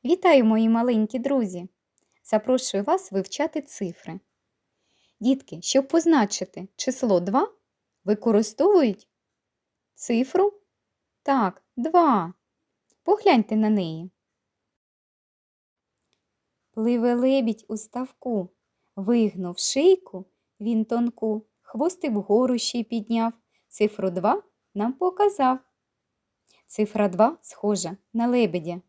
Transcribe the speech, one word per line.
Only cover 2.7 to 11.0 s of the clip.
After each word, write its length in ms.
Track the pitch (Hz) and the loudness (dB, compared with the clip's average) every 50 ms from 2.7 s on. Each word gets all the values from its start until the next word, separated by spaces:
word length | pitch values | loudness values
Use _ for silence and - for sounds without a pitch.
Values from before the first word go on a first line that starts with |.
| - 196 202 | -4 -4 -2
вас 280 | 285 339 370 - - | -2 -2 -2 -2 -6
вивчати 500 | 190 196 190 - - - 285 320 - 311 | -6 -6 -6 -6 -6 -6 -6 -4 -4 -8
цифри. 580 | 285 - - - 208 175 170 - - 165 160 185 _ _ _ _ _ _ _ _ _ _ _ _ _ _ _ _ _ _ _ _ | -8 -8 -8 -8 -8 -8 -10 -12 -16 -16 -16 -16 _ _ _ _ _ _ _ _ _ _ _ _ _ _ _ _ _ _ _ _
Дітки, 380 | 208 254 269 269 - - 160 165 | 0 0 0 0 -4 -16 -18 -12
щоб 260 | - - - 269 269 - | -8 0 2 0 2 2
позначити 800 | - 330 311 339 320 277 208 196 - - 185 - _ - 185 - _ | 0 2 4 4 4 4 2 0 -2 -8 -10 -10 _ -16 -16 -16 _
число 440 | - - 262 262 - - 233 196 175 | -8 -6 -6 -4 -2 0 2 2 2
два, 320 | 175 190 196 269 370 - _ _ _ _ _ _ _ _ _ _ _ | 2 2 0 0 0 0 _ _ _ _ _ _ _ _ _ _ _
використовують 1040 | 185 214 208 - 233 220 208 226 - - - 294 403 415 359 285 226 185 _ _ _ _ _ _ _ _ _ _ _ _ _ _ _ _ _ _ _ _ | -2 -2 0 2 2 2 2 2 0 -2 2 2 4 6 6 4 2 0 _ _ _ _ _ _ _ _ _ _ _ _ _ _ _ _ _ _ _ _
цифру, 580 | - - - 240 226 262 262 - 370 392 415 403 _ _ _ _ _ _ _ _ _ | -14 -6 -2 0 0 0 0 2 2 2 2 0 _ _ _ _ _ _ _ _ _